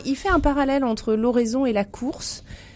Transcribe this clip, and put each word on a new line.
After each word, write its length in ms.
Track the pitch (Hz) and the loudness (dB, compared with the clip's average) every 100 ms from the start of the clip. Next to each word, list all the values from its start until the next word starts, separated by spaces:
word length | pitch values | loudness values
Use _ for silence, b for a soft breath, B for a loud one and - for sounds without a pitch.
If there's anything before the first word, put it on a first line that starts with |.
il 120 | 254 269 | 0 -4
fait 120 | 392 | 2
un 120 | 339 | 2
parallèle 440 | 294 285 269 277 | 4 2 2 2
entre 300 | 254 220 - | 0 -2 0
l'oraison 520 | 220 240 240 226 254 262 | 0 2 2 2 0 0
et 60 | |
la 120 | 208 | 0
course. 600 | 202 - 254 - - - - B B | -2 -4 -6 -6 -8 -10 -14 B B